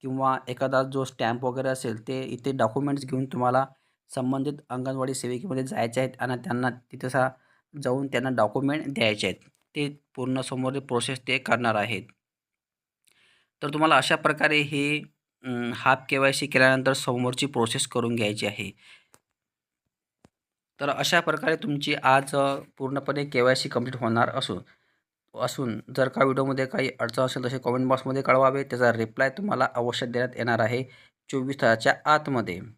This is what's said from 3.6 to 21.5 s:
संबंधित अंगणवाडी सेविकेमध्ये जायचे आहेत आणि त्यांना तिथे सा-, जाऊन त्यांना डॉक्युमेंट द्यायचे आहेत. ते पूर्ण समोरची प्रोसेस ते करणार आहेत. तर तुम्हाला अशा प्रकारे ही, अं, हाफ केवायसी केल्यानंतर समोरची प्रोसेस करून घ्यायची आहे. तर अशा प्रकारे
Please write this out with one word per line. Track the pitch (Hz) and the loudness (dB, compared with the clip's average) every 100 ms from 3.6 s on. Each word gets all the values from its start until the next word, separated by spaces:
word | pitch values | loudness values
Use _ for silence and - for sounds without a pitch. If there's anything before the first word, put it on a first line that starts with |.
| 135 _ _ _ _ | 0 _ _ _ _
संबंधित | - 127 135 135 143 _ | -4 -2 -2 -2 -6 _
अंगणवाडी | 123 127 135 131 | -8 -6 -4 -4
सेविकेमध्ये | 131 123 123 190 131 | -4 -4 -6 -6 -4
जायचे | 131 123 117 120 | -4 -2 -2 0
आहेत | 131 - | -2 -2
आणि | 123 123 | -6 -4
त्यांना | 123 123 127 | -4 -2 -2
तिथे | 120 _ 131 131 | -4 _ -10 -4
सा-, | 135 131 - _ _ _ 151 | 0 0 -2 _ _ _ -8
जाऊन | 135 127 139 | -2 -2 -2
त्यांना | 135 131 | -2 -2
डॉक्युमेंट | 120 107 131 135 151 147 | 2 2 2 -2 -2 -6
द्यायचे | 139 113 104 101 | 0 0 0 -2
आहेत. | 87 _ | -4 _
ते | _ _ - 143 147 _ | _ _ -6 -6 -6 _
पूर्ण | - 127 131 | -8 -4 -4
समोरची | 131 127 131 139 | -4 -4 -4 -4
प्रोसेस | 135 120 117 131 - | -2 -2 -2 -6 -2
ते | 131 | -2
करणार | - - 120 | 2 2 4
आहेत. | 110 104 101 - _ _ _ _ _ _ _ _ _ _ _ _ _ _ _ | 2 0 -4 -8 _ _ _ _ _ _ _ _ _ _ _ _ _ _ _
तर | 147 | -8
तुम्हाला | 147 156 139 | 0 6 6
अशा | 139 160 | 6 2
प्रकारे | 151 151 156 151 | 2 2 2 2
ही, | 147 151 143 151 147 _ _ _ | 0 0 0 -2 -6 _ _ _
अं, | 131 123 120 | -8 -4 -4
हाफ | 117 - 135 - | -2 2 2 0
केवायसी | 139 135 135 143 | 2 2 2 0
केल्यानंतर | 131 131 131 131 | 4 6 6 2
समोरची | 135 - 123 123 123 139 | 0 0 0 0 0 -2
प्रोसेस | 139 113 127 - | 0 0 0 -4
करून | 123 117 | -2 -2
घ्यायची | 117 107 104 104 | 0 -2 -2 -4
आहे. | 101 98 - - - _ _ _ _ _ _ _ _ _ _ _ _ _ _ _ _ _ _ | -4 -10 -12 -20 -20 _ _ _ _ _ _ _ _ _ _ _ _ _ _ _ _ _ _
तर | 143 | -4
अशा | 135 135 175 | -2 2 2
प्रकारे | 165 156 156 | 2 -2 0